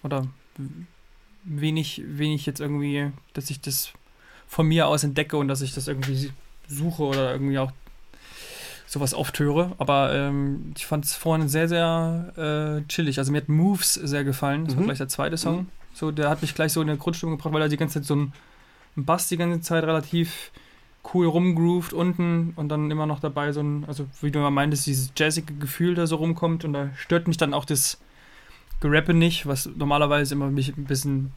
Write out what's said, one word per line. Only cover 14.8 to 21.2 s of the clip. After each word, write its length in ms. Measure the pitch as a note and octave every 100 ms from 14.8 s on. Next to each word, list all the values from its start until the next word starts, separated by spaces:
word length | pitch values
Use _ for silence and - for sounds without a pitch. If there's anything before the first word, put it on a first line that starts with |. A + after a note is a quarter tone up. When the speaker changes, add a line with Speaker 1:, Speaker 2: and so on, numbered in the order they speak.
Speaker 2:
Mhm. 40 | G3
Speaker 1:
gleich 120 | C3+
der 100 | C3+
zweite 280 | - D3 D#3+
Song. 220 | - E3+
Speaker 2:
Mhm. 100 | F#3 - -
Speaker 1:
So, 160 | - D#3
der 180 | D3+ D3
hat 140 | D3+
mich 120 | D#3
gleich 180 | - D#3
so 100 | E3
in 60 | D3+
der 100 | C#3+
Grundstimmung 380 | F3 E3 E3 D3+
gebracht, 180 | D#3
weil 80 | D3+
er 60 | D#3
die 100 | D3
ganze 220 | D#3+ D#3
Zeit 40 |
so 100 | C#3
ein, 180 | D3 C#3+ - - - - - - -
ein 80 |
Bass 240 | C3+ F3 -
die 100 | E3
ganze 240 | F3 E3+
Zeit 200 | E3 E3
relativ 680 | D#3+ D#3+ D3+ E3+ E3 - - - - - - _ -
cool 120 | F#3